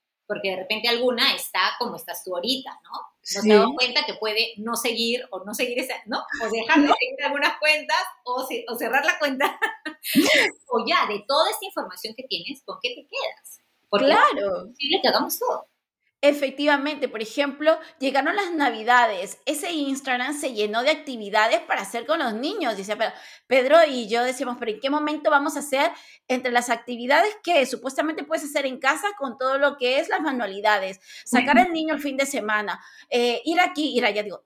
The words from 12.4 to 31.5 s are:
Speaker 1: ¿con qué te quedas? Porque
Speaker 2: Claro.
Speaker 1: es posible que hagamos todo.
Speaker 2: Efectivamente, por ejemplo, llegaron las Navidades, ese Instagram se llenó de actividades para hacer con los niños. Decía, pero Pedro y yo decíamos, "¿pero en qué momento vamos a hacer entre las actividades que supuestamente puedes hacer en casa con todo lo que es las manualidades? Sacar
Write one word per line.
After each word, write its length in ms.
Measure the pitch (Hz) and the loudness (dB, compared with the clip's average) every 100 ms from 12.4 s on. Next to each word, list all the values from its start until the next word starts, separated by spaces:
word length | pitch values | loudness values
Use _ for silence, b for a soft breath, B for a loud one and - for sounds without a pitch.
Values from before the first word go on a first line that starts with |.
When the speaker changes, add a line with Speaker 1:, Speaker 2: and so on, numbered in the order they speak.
| 190 - | -8 -12
Speaker 1:
¿con 140 | - 190 | -12 -8
qué 80 | 247 | -8
te 160 | 262 - | -8 -10
quedas? 540 | 523 - - - - _ _ _ | -8 -8 -8 -18 -20 _ _ _
Porque 180 | 202 269 | 2 4
Speaker 2:
Claro. 520 | 392 571 285 202 180 | 6 4 2 -2 -4
Speaker 1:
es 40 | 196 | -8
posible 320 | - 285 370 | -12 -2 2
que 60 | 247 | 2
hagamos 300 | 208 - - | 2 0 -2
todo. 280 | - - - _ _ _ _ _ | -2 -4 -8 _ _ _ _ _
Speaker 2:
Efectivamente, 880 | 285 285 269 285 294 277 285 302 - | 2 4 -2 0 2 2 0 -4 -6
por 140 | 220 | -6
ejemplo, 560 | 214 285 285 285 302 320 B B | -6 -2 -2 0 2 2 B B
llegaron 340 | 269 269 294 | 0 2 2
las 160 | 403 370 | 0 -2
Navidades, 880 | 320 277 220 220 247 233 190 196 - - | 0 0 0 4 6 6 2 -6 -6 -4
ese 240 | 294 349 | -4 -4
Instagram 680 | 320 277 262 262 247 262 294 | -4 -2 -4 -2 -2 -2 -4
se 160 | 277 | -4
llenó 300 | 220 208 226 | -2 -2 0
de 80 | 262 | 0
actividades 680 | 302 294 240 202 214 226 330 | 0 -4 -10 -2 2 4 2
para 220 | - - | 0 -4
hacer 240 | 196 233 226 | -4 -6 -2
con 120 | 330 | 0
los 160 | 254 | 0
niños. 420 | 214 294 427 254 196 | -2 -4 -2 -2 -4
Decía, 220 | 196 208 | -4 -2
pero 140 | 214 B B B _ | -2 B B B _
Pedro 320 | 254 254 320 311 | 2 6 6 6
y 200 | 254 208 | 2 -2
yo 160 | 233 | 0
decíamos, 320 | 254 262 247 247 | 0 -2 -6 -6
"¿pero 140 | 226 | -6
en 80 | 214 | -4
qué 100 | 269 | -2
momento 400 | 294 302 302 311 | -2 -2 -2 2
vamos 240 | 285 294 | 4 2
a 60 | 294 | -2
hacer 320 | - 262 311 B B B - | -2 2 0 B B B -4
entre 240 | 247 247 | -2 2
las 200 | 240 240 | 0 0
actividades 640 | 233 - 233 247 302 415 415 | -2 -4 -8 2 4 2 0
que 200 | 330 339 254 | 2 2 2
supuestamente 580 | 247 262 269 302 311 | -2 -4 -4 -4 -4
puedes 180 | 294 320 | -4 -4
hacer 240 | 294 294 269 | -2 -2 -2
en 140 | 247 | 0
casa 260 | 262 311 403 403 | 0 0 -2 -4
con 220 | 269 220 | -8 -4
todo 200 | 262 269 | -2 2
lo 180 | 285 285 | 2 2
que 240 | 247 269 | 0 0
es 80 | 330 | 0
las 120 | 370 | -2
manualidades? 800 | 311 254 202 196 214 208 190 190 B B | -2 -2 -4 0 2 2 0 -8 B B
Sacar 320 | - 247 262 | 0 2 6